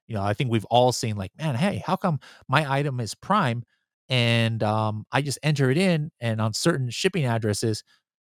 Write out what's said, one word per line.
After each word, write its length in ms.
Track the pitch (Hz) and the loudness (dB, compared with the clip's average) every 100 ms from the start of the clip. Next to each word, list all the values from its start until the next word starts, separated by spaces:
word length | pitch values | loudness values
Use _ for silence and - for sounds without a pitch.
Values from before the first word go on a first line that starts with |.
| - | -8
You 80 | |
know, 80 | 107 | -4
I 140 | 101 107 | -2 -2
think 160 | 127 | 0
we've 140 | 113 - | 0 4
all 260 | 120 127 | 4 4
seen, 240 | - 117 104 | 2 -4 -4
like, 160 | 95 - | -8 -6
"Man, 160 | 156 127 | -4 0
hey, 260 | 196 - | 0 -2
how 120 | - 185 | -4 -2
come 240 | 190 143 - - - | 0 -2 -6 -20 0
my 240 | 135 139 | 0 2
item 280 | 139 147 123 | 0 -2 -4
is 160 | 110 - | -6 -8
Prime 480 | - 208 135 120 - _ _ _ - | 0 2 2 -2 -8 _ _ _ -4
and, 520 | 127 117 117 113 113 | 0 2 2 2 0
um, 460 | 107 110 110 107 - | 0 2 0 -4 -2
I 120 | 135 | -2
just 160 | 143 - | -2 -4
enter 300 | 151 139 131 | -2 2 2
it 60 | 135 | 2
in, 340 | 190 165 151 - | 2 0 -2 -6
and 200 | 117 110 | -4 -2
on 140 | 113 | -2
certain 380 | - 170 160 123 | 0 0 0 -2
shipping 340 | - 185 180 127 | -6 -6 -4 0
addresses, 580 | 113 107 104 113 107 - _ _ _ | 0 0 0 0 -2 -8 _ _ _